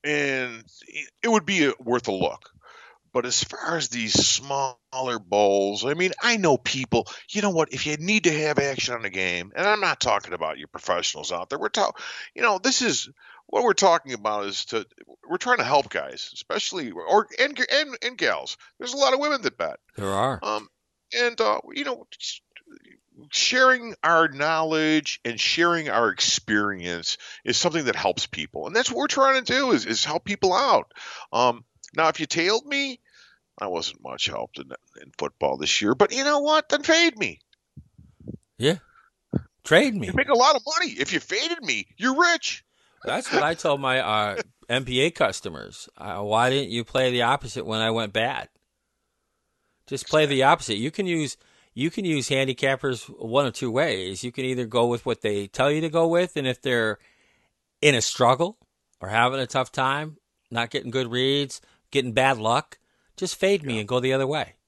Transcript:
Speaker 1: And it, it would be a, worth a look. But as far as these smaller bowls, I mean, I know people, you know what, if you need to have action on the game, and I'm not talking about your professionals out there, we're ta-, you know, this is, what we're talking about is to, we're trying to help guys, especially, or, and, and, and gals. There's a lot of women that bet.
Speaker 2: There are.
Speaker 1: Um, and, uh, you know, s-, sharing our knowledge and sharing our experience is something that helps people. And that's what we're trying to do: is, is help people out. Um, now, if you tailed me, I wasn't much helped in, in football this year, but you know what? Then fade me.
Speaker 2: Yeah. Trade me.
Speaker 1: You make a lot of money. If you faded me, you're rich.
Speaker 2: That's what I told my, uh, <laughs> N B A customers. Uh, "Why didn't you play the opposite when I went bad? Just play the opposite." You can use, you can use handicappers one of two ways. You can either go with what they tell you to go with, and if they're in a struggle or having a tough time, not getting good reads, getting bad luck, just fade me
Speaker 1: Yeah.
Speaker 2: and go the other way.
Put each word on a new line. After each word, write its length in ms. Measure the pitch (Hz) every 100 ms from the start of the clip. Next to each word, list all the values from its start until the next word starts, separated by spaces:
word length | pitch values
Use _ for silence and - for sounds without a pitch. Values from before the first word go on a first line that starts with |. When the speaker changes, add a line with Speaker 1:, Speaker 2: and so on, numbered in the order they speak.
Speaker 1:
And 600 | 147 147 143 135 127 117 110 - -
it, 220 | 156 143 _
it 60 | 233
would 160 | 220
be 220 | 160 190 143
a, 60 | -
worth 300 | 113 120 117
a 40 |
look. 380 | 98 85 - - _ - - - _ _
But 140 | 127 120
as 160 | -
far 340 | - - 156 165
as 120 | 139
these 260 | 120 110
smaller 1040 | - - - 139 139 131 123 _ 131 127 117
bowls, 640 | 90 101 101 98 98 107
I 100 | 120
mean, 180 | 156 185 -
I 140 | 233 226
know 180 | 175 135
people, 520 | - 135 127 117 - - -
you 140 | 208
know 80 | 208
what, 220 | 170 156
if 120 | 135
you 120 | 151 151
need 280 | 170 214
to 80 | 175
have 260 | 151 156 143
action 340 | 139 131 -
on 80 | 120
the 80 | 104
game, 420 | 92 92 87 90 -
and 100 | 190
I'm 140 | 214
not 200 | 185 -
talking 320 | 127 101 -
about 260 | 87 80 69
your 100 | 76
professionals 640 | 82 - 87 82 73 73
out 180 | 87 90
there, 80 | 147
we're 120 | 208
ta-, 200 | - 196 - - - - -
you 60 |
know, 160 | 240 190
this 200 | 233 254
is, 280 | 247 135 - _ - - -
what 160 | 208
we're 80 | 240
talking 400 | 185 190 170 135
about 340 | 117 107 104 101
is 200 | 98 -
to, 200 | 117 98 _ - - -
we're 80 | 180
trying 200 | 247 247
to 60 |
help 260 | 123 143 -
guys, 400 | 92 67 64 -
especially, 580 | - - - - 185 127
or, 340 | 87 82 208 - -
and, 220 | 277 285
and, 380 | 247 277 302 247
and 160 | 240 247
gals. 400 | 147 82 65 - - _
There's 160 | 247
a 20 | 269
lot 160 | 269
of 60 | 262
women 240 | 294 277
that 160 | 165 -
bet. 220 | 80 - _ -
Speaker 2:
There 100 | 98
are. 320 | 98 127 120
Speaker 1:
Um, 280 | 101 107 107 _ _ _ _
and, 260 | 233 240 233
uh, 180 | 220 214 -
you 100 | -
know, 240 | 277 233 - -
s-, 240 | - - _ - _ - _ _ _ - 147
sharing 640 | - - 254 262 254 233 180
our 240 | 156 165 160
knowledge 920 | 135 151 160 160 156 156 156 147 -
and 160 | 120 117
sharing 480 | - - 170 170 151
our 220 | 107 113
experience 1080 | 92 - - - 104 104 95 87 85 82 - - -
is 120 | - 120
something 300 | 175 160 131
that 100 | 101
helps 320 | 95 - -
people. 400 | - 76 76 76
And 80 | 208
that's 120 | 254
what 100 | 247
we're 80 | 294
trying 340 | - 269 262
to 80 | 247
do: 200 | 254 262
is, 120 | 156
is 200 | 104 110
help 200 | 147 160
people 280 | - 202 190
out. 380 | 185 269 160 - - - - -
Um, 320 | 113 123 117 _ _ - -
now, 100 | 160
if 140 | 156
you 60 | 151
tailed 380 | 170 170 226 285
me, 340 | 277 277 247 _ _ - _ _ -
I 60 | 98
wasn't 340 | 87 82 -
much 260 | 62 65 -
helped 340 | 71 58 69
in, 100 | 67 64 _ -
in 80 | 69 -
football 380 | 71 _ 71 67
this 260 | 76 -
year, 140 | 104 127
but 160 | 196
you 100 | 247
know 160 | 277 294
what? 300 | 294 311 302
Then 160 | 294
fade 340 | 294 320 339 226
me. 220 | 135 78 _ _ _ - _ _ - _ - - _ -
Speaker 2:
Yeah. 180 | 123 175 _ _ _ _ _ - - _
Trade 320 | - 160 277 208
me. 100 | 104
Speaker 1:
You 60 |
make 140 | 185 277
a 100 | 240
lot 160 | 262
of 80 | 294 285 320
money. 140 | 339
If 200 | 220 -
you 60 | 185
faded 460 | - 208 311 339
me, 240 | 208 110 95 -
you're 200 | 233 269 349
rich. 320 | 330 - - _ _ _ _
Speaker 2:
That's 300 | - 190 -
what 100 | -
I 120 | 147
told 260 | 170 160 143
my, 200 | 131 131
uh, 420 | 90 107 104 101 -
<laughs> 140 | _ -
N 160 | 123
B 160 | 127 127
A 100 | 156
customers. 800 | - 123 - 98 76 50 - - _
Uh, 240 | 95 92
"Why 300 | 104 110 123
didn't 200 | 135 120
you 140 | 117
play 260 | 113 131 127
the 120 | 123
opposite 420 | 117 139 117 123 -
when 140 | 110
I 100 | 110
went 220 | 113 107
bad? 380 | 107 117 127 - _ _ _ _ _ _ _ _ _ _ _ _ _ -
Just 200 | 139 -
play 200 | 156 151
the 160 | 139
opposite." 320 | 135 135 - 104
You 140 | 127
can 160 | - 190
use, 300 | 165 143 - _ _ _
you 160 | - 156
can 140 | -
use 240 | 190 151 120
handicappers 760 | 135 135 123 139 135 139 123 - -
one 280 | 113 127 139
of 80 |
two 160 | - 123
ways. 520 | 117 160 95 92 95
You 80 | 123
can 140 | 120
either 220 | 131 123 117
go 200 | 120 120
with 200 | 120 -
what 160 | 113
they 240 | 107 101 101
tell 240 | - 135
you 80 | 151
to 80 | 165
go 180 | 165 165
with, 300 | 170 180 151
and 100 | 131
if 140 | 123
they're 360 | 131 120 110 104 _ _ _ _ _ _ _ _
in 140 | 147
a 80 | 127
struggle 560 | - - 120 131 175 - _ _ _ _
or 80 | 92
having 320 | 110 123 135
a 60 | 127
tough 260 | 135 131
time, 460 | - 131 143 156 151 _ _ _
not 200 | 117 117
getting 200 | 143 123
good 200 | 131 123
reads, 500 | 123 131 143 143 - _ _ _
getting 220 | 139 123
bad 260 | 113 131 123
luck, 400 | 107 123 - - _ _ _ -
just 200 | 185 -
fade 260 | 190 202
me 120 | 143
Speaker 1:
Yeah. 60 | 113
Speaker 2:
and 80 | 104
go 120 | 127
the 120 | 131
other 140 | 131 135
way. 280 | 147 - _